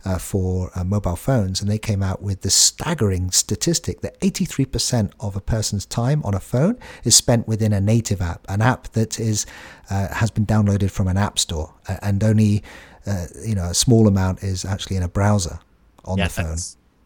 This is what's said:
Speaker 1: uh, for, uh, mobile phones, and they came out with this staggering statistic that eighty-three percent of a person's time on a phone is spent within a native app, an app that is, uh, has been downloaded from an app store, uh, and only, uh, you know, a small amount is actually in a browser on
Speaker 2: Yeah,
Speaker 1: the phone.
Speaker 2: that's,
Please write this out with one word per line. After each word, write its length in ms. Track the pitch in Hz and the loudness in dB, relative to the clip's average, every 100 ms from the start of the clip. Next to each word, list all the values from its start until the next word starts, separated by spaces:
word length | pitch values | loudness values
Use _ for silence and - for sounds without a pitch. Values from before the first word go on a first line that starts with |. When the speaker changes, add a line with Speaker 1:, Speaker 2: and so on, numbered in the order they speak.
| 95 | -4
Speaker 1:
uh, 120 | 92 | -4
for, 540 | - 101 92 92 90 - | -2 -2 0 -2 -4 -4
uh, 100 | 90 | -2
mobile 320 | 104 98 85 | -2 -2 -2
phones, 420 | - 131 95 92 | 0 0 0 -2
and 100 | 101 | -2
they 80 | 107 | -2
came 240 | - 98 | -2 -2
out 200 | 95 - | -2 -2
with 200 | 101 95 | -4 -4
this 140 | 98 - | 0 2
staggering 760 | - - - 165 107 92 90 | 2 0 -4 0 0 0 0
statistic 680 | - - - - 165 - - | -2 -2 -2 0 -2 -2 -6
that 160 | - - | -10 -2
eighty-three 420 | 190 - 180 - | -2 -2 -4 -2
percent 480 | 135 - - 123 110 - | -2 -2 0 0 0 -4
of 160 | 104 98 | -8 -6
a 60 | |
person's 440 | - 113 104 95 - | -2 -2 0 -4 -4
time 380 | - 120 147 | -2 0 0
on 100 | 104 | 0
a 60 | 98 | -4
phone 400 | - 120 165 247 - - | -2 0 2 0 -8 -6
is 140 | 120 - | 2 4
spent 320 | - 120 104 | 4 2 2
within 240 | 110 110 | 0 2
a 80 | 101 | 2
native 400 | 101 117 113 95 | 2 2 2 -2
app, 240 | 87 85 - | -4 -6 -6
an 140 | 98 | 0
app 260 | 123 123 - | 2 0 -2
that 260 | - 113 - | -2 -2 -2
is, 260 | 110 104 - - - - - | -2 -2 -4 -12 -20 -20 -6
uh, 180 | 98 98 | -4 -2
has 180 | - 110 | 0 0
been 140 | - 104 | 0 2
downloaded 440 | 110 101 98 98 | 4 4 2 0
from 200 | - 95 | 0 0
an 80 | 92 | 2
app 200 | 101 - | 0 -2
store, 360 | - 80 80 - - | -4 -4 -8 -10 -10
uh, 80 | 95 | -6
and 220 | 101 98 | -2 2
only, 400 | 107 110 107 104 - - - - - | 4 4 4 2 -2 -14 -20 -12 -6
uh, 200 | 98 87 - 113 | -6 -6 -10 -4
you 100 | 104 | -2
know, 100 | 87 | -2
a 80 | |
small 340 | 87 - 113 110 | 0 4 6 6
amount 340 | 98 92 90 | 6 2 0
is 220 | 101 92 | -4 -4
actually 320 | 92 95 - 95 | -4 -6 -4 -4
in 80 | |
a 60 | 87 | -2
browser 500 | - 101 104 82 76 - _ _ _ - | 0 2 2 0 -8 -16 _ _ _ -6
on 120 | 95 | -2
Speaker 2:
Yeah, 80 | 98 | -2
Speaker 1:
the 40 | |
phone. 160 | - 82 | -2 -4
Speaker 2:
that's, 320 | 80 - - _ _ | -6 -8 -14 _ _